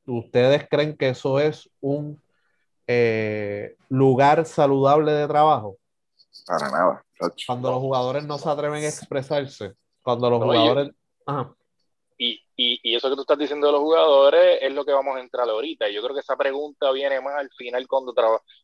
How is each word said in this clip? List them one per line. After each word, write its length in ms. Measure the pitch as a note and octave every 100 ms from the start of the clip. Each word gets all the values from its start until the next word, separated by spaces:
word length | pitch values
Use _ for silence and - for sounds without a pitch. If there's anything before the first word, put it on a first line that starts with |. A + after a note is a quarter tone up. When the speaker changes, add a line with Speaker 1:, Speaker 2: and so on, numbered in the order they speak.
Speaker 1:
¿Ustedes 640 | - A#2+ A2+ B2 B2+ C#3+ -
creen 280 | D3 D3+ D3
que 140 | C3+
eso 300 | B2 C#3 C3+
es 300 | D3+ D3+ - _
un, 400 | C#3 C#3+ D3+ D3 _ _ _ _ _ _ -
eh, 880 | A#2+ A#2 A2 G#2+ G#2+ G#2 G2+ A2 - -
lugar 560 | C3 C3+ B2+ C#3 D#3+
saludable 680 | D#3+ - C#3+ C#3 C3+ D3 D3+
de 140 | D3+ D3
trabajo? 520 | D3 D#3 C#3 G#2+ F#2+ _ _ _ _ _ - -
Speaker 2:
Para 220 | E2 C#2
nada, 340 | C#2+ F2+ - _ -
chacho. 260 | F2 - -
Speaker 1:
Cuando 240 | B2 B2+
los 100 | B2+
jugadores 440 | C3+ C3 B2+ C#3
no 120 | D3 D3
se 120 | D#3+
atreven 340 | D3 D3 D3+
a 40 | D3+
expresarse, 840 | D3 - C#3 C3+ D3 C3+ - G2+ - _ _
cuando 260 | - A#2+ B2
los 120 | A#2+
Speaker 3:
No, 60 | A#2
y 20 | A#2
Speaker 1:
jugadores, 340 | A2+ C3 C#3+ - _ _
ajá. 300 | - C#3 A#2+ _ _ _ _ _ _ -
Speaker 3:
Y, 240 | A#2 A2 _
y, 260 | - B2 B2
y 120 | A2+
eso 140 | A#2 C3+
que 60 |
tú 80 | C3+
estás 160 | C#3 C#3+
diciendo 280 | D3 D3 D3
de 40 |
los 80 | D3
jugadores 800 | D3+ E3 D#3+ C#3 C#3 E3 F3+ F3
es 120 | C3+
lo 120 | C#3
que 80 | C#3+
vamos 240 | C#3 C#3 C3
a 40 |
entrar 280 | B2+ B2+ A#2
ahorita. 400 | A2 D3 D3+ G#2+
Yo 140 | G#2
creo 120 | B2
que 60 | C#3
esa 160 | - C3+
pregunta 560 | C#3 C#3 D3 C#3+ C#3
viene 280 | C3+ C#3 C3
más 160 | C3+ C#3+
al 140 | C#3 -
final 300 | B2 B2 C3
cuando 240 | C3+ B2+
traba-, 300 | B2 A2+ A2+ _ _